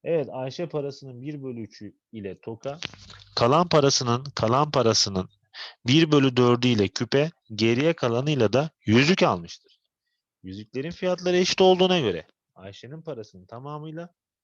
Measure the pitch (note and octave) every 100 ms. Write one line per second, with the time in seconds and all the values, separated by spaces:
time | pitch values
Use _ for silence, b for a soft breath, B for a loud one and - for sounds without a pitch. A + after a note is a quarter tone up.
0 | - E3 B2+ B2+ C3 B2+ E3+ D3+ C#3 C3
1 | C3+ B2 C3+ D3 C3 A#2+ G#2+ - G2+ _
2 | _ A2+ G2 F2+ - A#2 C3+ D3 - -
3 | - B - - A#2+ D3+ F3 D#3+ C#3 -
4 | B2 A#2+ C#3 - A2 B2+ D3+ C#3 A2+ A2
5 | G#2 F#2+ F#2 _ _ B B B A#2+ D3
6 | D#3+ D3+ C3+ B2 B2 A#2+ B2+ A2+ F#2+ -
7 | A#2+ C#3 D#3 _ _ G#2+ A2+ A#2+ D#3 E3
8 | B2 A#2 C#3+ C#3+ G#2+ A#2 D#3 _ - A2+
9 | C#3+ F#3+ E3+ F#2 E2+ - _ _ _ _
10 | _ _ _ _ F#2 G2 G#2+ B2+ D3+ E3+
11 | F#3 F3+ F3+ F3+ F#3 - F#3 F#3 F#3 F3+
12 | A#2 E2+ - _ _ _ F#2+ G2+ A#2+ D#3+
13 | E3 B2 G#2+ F#2 F2+ A2+ C#3 D3+ D#3 D#3
14 | F3 _ _ _